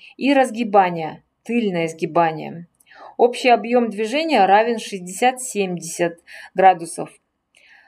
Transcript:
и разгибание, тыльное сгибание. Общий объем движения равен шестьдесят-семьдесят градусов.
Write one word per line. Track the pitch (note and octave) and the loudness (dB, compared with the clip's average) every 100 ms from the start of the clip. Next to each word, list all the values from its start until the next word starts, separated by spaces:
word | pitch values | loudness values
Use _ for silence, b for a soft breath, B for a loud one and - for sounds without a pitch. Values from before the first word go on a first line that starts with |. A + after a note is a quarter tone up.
| B - | B -4
и | C4 | 0
разгибание, | C#4 B3+ A3 A3+ G3+ F#3 E3+ D#3 D3+ _ _ | 2 2 -2 0 2 2 0 -8 -12 _ _
тыльное | - A#3+ G#3+ E3+ E3 | -6 -4 -2 -2 -4
сгибание. | D#3+ E3+ D#3 E3 D#3 D3 E3 F3 _ B B B - | -6 -4 0 0 -2 -10 -14 -18 _ B B B 0
Общий | A#3+ A#3+ C4 | 0 2 2
объем | A#3 A3 B3 A#3 | 2 2 0 0
движения | G3 A3 C4+ E4 C4 F#3 | -4 -4 -4 0 2 4
равен | G3+ A3+ A3+ | 4 4 -2
шестьдесят-семьдесят | - G3 F3+ G3 B3 B3+ - G#3 F#3+ F3 D#3+ - E3+ E3+ B B B - | -8 -12 -12 -2 0 0 -6 -6 -4 -6 -8 -6 -6 -6 B B B 4
градусов. | F#3+ F3+ E3 - D#3 _ _ _ _ b b b | 6 4 -2 -12 -14 _ _ _ _ b b b